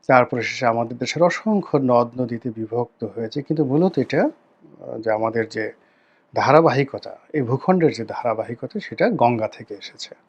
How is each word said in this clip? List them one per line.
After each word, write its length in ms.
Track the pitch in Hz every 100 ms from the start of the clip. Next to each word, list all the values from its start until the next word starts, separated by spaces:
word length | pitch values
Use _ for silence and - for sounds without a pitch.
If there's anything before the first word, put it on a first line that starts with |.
| -
তারপরে 340 | 131 120 123
শেষে 240 | 110 - 123
আমাদের 320 | 117 117 120
দেশের 260 | 127 -
অসংখ্য 540 | 175 - 220 208 - 151
নদ 440 | 131 120 120 123
নদীতে 280 | 120 117 127
বিভক্ত 540 | 110 110 117 120 _
হয়েছে, 380 | 110 107 113 147
কিন্তু 240 | 139 156 143
মূলত 340 | 139 180 170
এটা, 240 | 123 139 269
আহ, 720 | - _ _ _ - - 120
যে 140 | 110
আমাদের 380 | 107 113 113 110
যে 220 | - 107 - _ _ _ _ _ 127
ধারাবাহিকতা, 840 | 123 151 165 139 139 101 - - _
এই 80 | 151
ভূখণ্ডের 520 | 120 131 - 185 160
যে 120 | 117 113
ধারাবাহিকতা, 720 | - 120 110 107 120 - 214
সেটা 300 | - 110 202
গঙ্গা 380 | 190 120 120 110
থেকে 260 | - 117
এসেছে। 420 | 101 - - - -